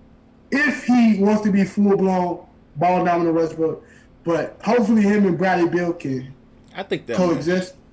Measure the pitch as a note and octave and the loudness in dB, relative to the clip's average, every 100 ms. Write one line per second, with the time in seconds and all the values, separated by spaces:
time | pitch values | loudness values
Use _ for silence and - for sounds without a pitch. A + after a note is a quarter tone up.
0 | - - _ _ - C#4 D4 - - B3 | -20 -20 _ _ -6 -2 -2 -2 0 4
1 | A3+ F#3+ G3+ G#3+ G#3+ G3 F#3+ - G3+ G3 | 4 4 2 2 2 0 0 0 2 2
2 | F#3+ F#3 F3+ E3+ - - - D3 F3 F3+ | 2 0 -2 -6 -12 -20 -16 -2 0 2
3 | F3 E3+ E3+ E3 D#3+ D#3 D#3+ - - - | 0 0 0 0 -2 -2 -4 -4 -12 -20
4 | - - E3 D#3+ - - G3 A#3+ G#3 A3 | -20 -10 -4 -2 -4 -6 0 0 2 2
5 | G3+ G#3 G3 D#3 F#3 F3+ E3 F3 F3 E3 | 2 2 2 2 0 0 0 0 -2 -4
6 | C#3 C3 C3+ - - - - - G3 D#3+ | -6 -8 -10 -18 -20 -20 -18 -14 -8 -8
7 | - G#3 F3+ C#3+ D3+ F#3 F3+ - - | -6 -2 0 0 -2 -4 -4 -12 -20